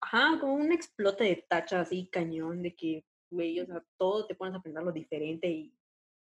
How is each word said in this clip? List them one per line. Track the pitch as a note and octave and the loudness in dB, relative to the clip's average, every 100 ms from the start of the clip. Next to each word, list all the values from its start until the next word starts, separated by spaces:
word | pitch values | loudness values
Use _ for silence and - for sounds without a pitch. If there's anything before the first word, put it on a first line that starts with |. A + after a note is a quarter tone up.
ajá, | - A3+ D4 D#4+ | 0 4 6 4
como | C#4 C#4+ | 2 2
un | D4+ | 4
explote | E4+ - - G3 G3 G#3+ | 2 0 0 0 4 2
de | E3+ - | 2 2
tacha | E3+ E3+ F#3 | 0 2 -2
así | E3+ F3+ F#3 | 0 -2 -2
cañón, | F3+ E3 D#3+ D#3+ F3 | -2 -2 -2 -4 -4
de | F3 - | -6 -4
que, | D#3+ D#3 _ _ _ | -4 -4 _ _ _
güey, | F3 E3+ E3+ | -4 -2 -2
o | F#3 | -4
sea, | E3+ - - | -8 -12 0
todo | F#3 G#3+ G#3+ | 2 2 -2
te | F#3 | -6
pones | F#3 F#3 | -6 -6
a | |
pensarlo | E3 D#3 F3 | -8 -6 -4
diferente | D#3+ - D3+ D#3 D#3+ F3+ | -4 -6 -4 -4 -2 -2
y, | D#3+ D3+ _ _ _ _ _ _ | -2 -6 _ _ _ _ _ _